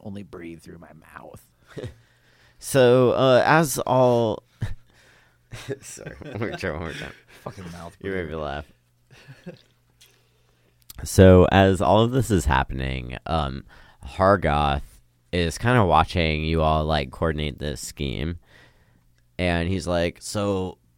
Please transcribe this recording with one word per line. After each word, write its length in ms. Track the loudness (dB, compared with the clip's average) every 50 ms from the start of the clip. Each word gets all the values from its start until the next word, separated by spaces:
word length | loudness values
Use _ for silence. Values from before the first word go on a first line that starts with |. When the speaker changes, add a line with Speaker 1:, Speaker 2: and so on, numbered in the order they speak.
| -16
Speaker 1:
only 180 | -14 -14 -14 -14
breathe 360 | -16 -16 -16 -14 -16 -16 -16
through 180 | -18 -20 -20 -20
my 140 | -20 -20
mouth. 500 | -20 -20 -20 -20 -20 -20 -20 -20 -20 -20 -20 _ _ _ _ _ -16
<laughs> 140 | -14 -14 -14 -16 _ _ _ _ _ _ _ _ _ _ _ _ _
Speaker 2:
So, 520 | -10 0 2 4 6 6 6 6 6 4
uh, 280 | 4 2 4 4 4 4 4
as 320 | 4 4 2 2 0 -4 -4
all, 640 | -2 0 2 2 4 4 2 2 0 -2 -4 -6 -10 _ _ _ -8 -8 -8 -10 -12 _ _ _ _ _
<laughs> 680 | _ _ _ _ _ _ _ _ -20 -18 -14 -14 -14 -14
sorry, 360 | -14 -18 -20 -18 -18 -18 -18 -16
one 180 | -16 -12 -10 -8
more 100 | -8 -8
time, 220 | -8 -8 -8 -6
one 80 | -6 -6
more 100 | -8 -10
time. 200 | -10 -12 -14 -14 -16 -20 _ _ -20 -18 -18
Speaker 3:
Fucking 260 | -16 -16 -16 -16 -16
mouth 260 | -16 -16 -18 -18 -18 _
Speaker 2:
You 80 | -10 -8
made 60 | -8
me 180 | -6 -8 -8 -8
Speaker 3:
breather. 20 | -8
Speaker 2:
laugh. 300 | -8 -8 -8 -10 -12 -14 _ _ _ _ _ _ _ _ -20 -20 -20 -20 -20 -20 _
<laughs> 60 | -20 -20 _ _ _ _ _ _ _ _ _ -20 _ _ _ _ _ _ _ _ _ _ _ _ _ _ _ _ -20 -18 -14 -12
So, 420 | 0 6 8 10 10 10 10 8 6
as 280 | 6 4 4 4 2 2
all 220 | 2 2 4 4
of 80 | 2 2
this 220 | 0 -2 0 0
is 140 | 0 0 2
happening, 680 | 2 0 0 0 -2 -6 -6 -6 -6 -6 -8 -8 -10 -14 -12 -8
um, 360 | -6 -4 -4 -4 -6 -8 -12 -14 -18 -20 -20 -20 -20 _ _ -20
Hargoth 800 | -16 -4 2 4 4 4 2 2 0 0 0 0 0 -2 -4 -6 -10 -18 -20 _ _ _ _ _ _
is 260 | -4 -2 -2 -4 -4
kinda 280 | -4 -2 2 2 2 4
watching 580 | 4 4 2 2 2 0 -2 -2 0 -2 -2
you 180 | -2 -2 0 0
all, 240 | 0 0 0 0 0
like, 280 | 0 -2 -2 -4 -6
coordinate 480 | -6 -4 -4 -4 -4 -4 -6 -8 -8 -10
this 200 | -10 -10 -10 -10
scheme, 600 | -14 -16 -10 -8 -8 -8 -6 -6 -8 -8 -8 -10 -14 _ _ -20 -20 _ _ _ _ _ _ _ _ _ _ _ _ _ _ -4
and 300 | -2 -2 -2 -2 -2 -2
he's 180 | -4 -4 -4
like, 320 | -2 -2 0 -2 -2 -4 -8
"So, 580 | -12 -8 -6 -4 -2 -2 -2 -2 -4 -6 -10 -14 _ _ _